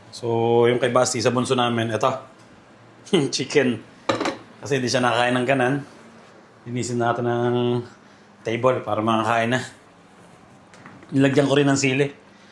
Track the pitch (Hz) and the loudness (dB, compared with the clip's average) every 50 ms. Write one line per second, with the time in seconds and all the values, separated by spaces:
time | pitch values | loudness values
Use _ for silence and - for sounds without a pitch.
0 | - - - - - 117 117 117 117 117 117 117 120 117 123 120 127 123 120 - | -20 -20 -18 -10 -6 -4 -2 0 0 2 4 4 4 4 2 2 0 0 2 2
1 | 123 120 - 120 104 123 117 127 - - 135 127 123 120 120 117 113 113 110 107 | 2 2 0 0 -2 0 0 0 0 0 0 0 0 -2 0 -2 -2 -2 -2 0
2 | - 131 - - - - - - - - - - - - - - - - - - | 0 0 -2 -2 -10 -16 -20 -20 -20 -20 -20 -20 -20 -20 -20 -20 -20 -20 -20 -20
3 | - - - 175 139 131 - - 135 - - 147 131 123 117 101 - - - - | -10 -2 0 0 0 0 -2 -4 -6 0 2 2 2 2 0 -4 -8 -18 -20 -18
4 | - - - - - - - - - - - - - 110 143 131 123 117 104 127 | -6 -6 -4 -4 -4 -6 -6 -8 -14 -20 -20 -14 -6 -4 -4 -2 -2 0 0 2
5 | 123 120 113 117 120 123 123 127 123 123 139 135 123 127 139 143 139 - - - | 2 2 2 2 2 2 2 0 0 0 2 2 2 0 0 -2 -6 -10 -18 -20
6 | - - - - - - - - - - - - - 120 120 123 113 - 123 120 | -20 -20 -20 -20 -20 -20 -20 -20 -20 -20 -20 -20 -16 -10 -8 -6 -6 -4 -2 -2
7 | 117 120 117 120 123 120 120 120 120 123 120 120 120 120 123 123 120 - - - | 0 0 0 0 -2 -2 -2 0 0 0 0 0 0 0 0 -2 -4 -8 -16 -20
8 | - - - - - - - - - 117 113 117 117 131 131 113 - 104 107 107 | -20 -20 -20 -20 -20 -20 -20 -12 -8 -6 -4 0 0 0 0 0 -2 -4 -4 -2
9 | 107 117 113 110 110 110 117 117 113 117 127 127 123 - - - - - - - | 0 0 0 0 0 0 0 0 0 0 -2 -4 -4 -6 -16 -20 -20 -20 -20 -20
10 | - - - - - - - - - - - - - - - - - - - - | -20 -20 -20 -20 -20 -20 -20 -20 -20 -20 -20 -20 -20 -20 -20 -20 -20 -20 -20 -20
11 | - - - 135 139 139 135 139 139 135 135 147 143 139 139 139 139 135 131 135 | -16 -4 0 2 2 4 4 2 2 4 4 2 4 2 2 2 0 0 0 0
12 | 143 139 - - - - - - - - | -2 -4 -4 -14 -20 -20 -20 -20 -20 -20